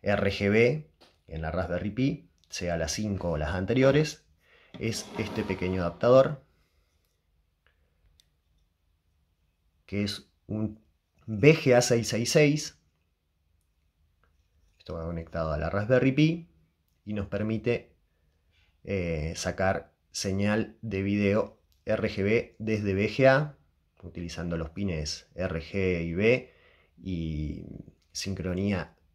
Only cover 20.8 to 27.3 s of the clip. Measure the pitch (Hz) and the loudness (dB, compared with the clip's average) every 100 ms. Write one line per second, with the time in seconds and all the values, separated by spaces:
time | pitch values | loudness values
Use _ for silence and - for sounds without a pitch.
20.8 | 117 98 98 101 101 104 104 _ _ _ | -6 -4 0 2 2 2 -2 _ _ _
21.8 | - 107 101 101 98 113 - _ 110 110 | -4 -2 -2 -2 0 0 -2 _ -4 -2
22.8 | 104 95 107 - 131 135 151 - _ _ | 0 0 0 4 6 6 0 -8 _ _
23.8 | _ _ 90 87 85 85 85 82 78 95 | _ _ -16 -10 -10 -8 -6 -4 -6 -6
24.8 | 101 82 76 - - - 92 80 80 98 | -4 -4 -6 -10 -12 -8 -4 -4 -6 -2
25.8 | 95 87 82 85 107 127 - _ _ _ | 0 0 -2 0 2 2 -2 _ _ _
26.8 | _ _ 95 90 80 | _ _ -8 -6 -4